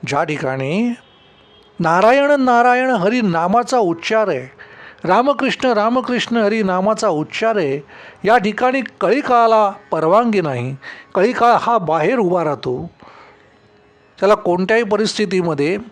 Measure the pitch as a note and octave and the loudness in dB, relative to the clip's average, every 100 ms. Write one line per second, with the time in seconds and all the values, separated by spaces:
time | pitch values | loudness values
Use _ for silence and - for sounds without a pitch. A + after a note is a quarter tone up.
0 | - C#3+ D#3+ D3 D3 C3+ C3+ F3 A#3+ A#3 | -4 -2 -2 -4 -4 -4 -4 -2 -2 -6
1 | - _ _ _ _ _ _ _ E3 E3+ | -14 _ _ _ _ _ _ _ 0 4
2 | G#3+ C4+ C#4+ D4 C4 A#3+ A#3+ B3 C4 A#3+ | 4 4 2 2 2 4 4 2 2 0
3 | F3+ B3 G#3+ E3 E3+ A3+ A#3+ B3+ G3 E3 | 0 0 0 0 0 0 0 0 0 -2
4 | - A3 G#3 C#3+ B2+ - - - - - | -2 0 0 -2 -6 -18 -20 -20 -20 -12
5 | E3 F#3 C4 C4+ C4+ - C4 A3 G#3+ B3 | 0 2 2 0 -2 -2 0 0 0 -2
6 | B3 B3 - A#3 G#3 A3 G3 F#3 F#3+ G#3+ | -2 -4 -2 0 0 0 -2 0 0 0
7 | A3 D#3 D3+ - A3 A3 D3+ C#3 D3 - | 0 -2 -4 -4 -2 0 -2 -4 -8 -20
8 | - - F#3 A#3+ G3+ G#3 B3+ C4 A#3+ - | -20 -8 2 2 2 -2 -2 -2 -6 -4
9 | F3+ A#3+ C#4+ A#3+ A#3 A3 G#3 G3 - E3 | 0 0 2 2 4 4 2 -2 -8 -2
10 | D#3+ G3 A#3+ G#3 D#3+ B2+ B2 C3+ - - | 2 2 2 0 -2 -4 -6 -10 -14 -20
11 | - - G3+ A#3+ A#3 G#3+ - A#3 E3 D#3+ | -8 0 0 2 2 2 2 -2 0 0
12 | D#3 B3+ F#3+ F3+ D#3 C#3 C3 B2+ E3+ _ | 0 0 0 0 -2 -4 -6 -8 -10 _
13 | - - - - _ _ _ _ _ _ | -20 -20 -20 -20 _ _ _ _ _ _
14 | _ - G3 G#3 F3+ F3 F#3 A3 A#3 G#3 | _ -4 2 2 2 -2 0 0 0 -2
15 | G#3+ - G#3 F#3 E3+ D3 C#3+ G3+ A#3 | -2 -2 -2 -2 -2 -2 -2 -2 -8